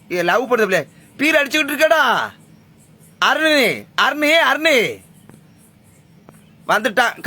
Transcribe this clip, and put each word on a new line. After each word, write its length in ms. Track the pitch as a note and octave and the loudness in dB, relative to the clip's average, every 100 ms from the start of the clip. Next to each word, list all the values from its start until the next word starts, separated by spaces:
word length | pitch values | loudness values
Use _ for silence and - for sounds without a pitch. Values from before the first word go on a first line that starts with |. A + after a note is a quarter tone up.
| - | -10
ஏ, 100 | F3 F3 | -4 0
லவ் 200 | G3+ B3 | 0 0
பண்ற 140 | A#3+ G#3 | 0 2
பிள்ளை 120 | F3+ C#3 - - - | 0 -4 -12 -18 -4
பீர் 200 | D4 D#4 | 0 2
அடிச்சுக்கிட்டு 340 | C#4 D4+ C#4+ | 0 -2 -2
இருக்கடா. 300 | C#4+ D#4 D#4+ C4 F#3 G#2+ - - - _ _ _ - - - F#3+ | 0 2 2 2 0 -4 -10 -20 -20 _ _ _ -20 -18 -4 0
அருணு, 380 | C#4+ D#4 D4+ A3 A#2+ G#2 - A3 | 0 2 2 0 -2 -6 -2 -2
அருணு, 260 | D4 D4 E4 D4 | 0 0 2 2
அருணு 260 | C#4+ D#4+ C4+ E3+ G2+ - - - - - _ _ _ _ _ _ _ - - _ _ - | 0 0 0 -2 -6 -18 -20 -20 -20 -20 _ _ _ _ _ _ _ -20 -20 _ _ -4
வந்துட்டான் 440 | F#3+ A#3 G3+ A#3 - | -2 -2 -2 -2 -2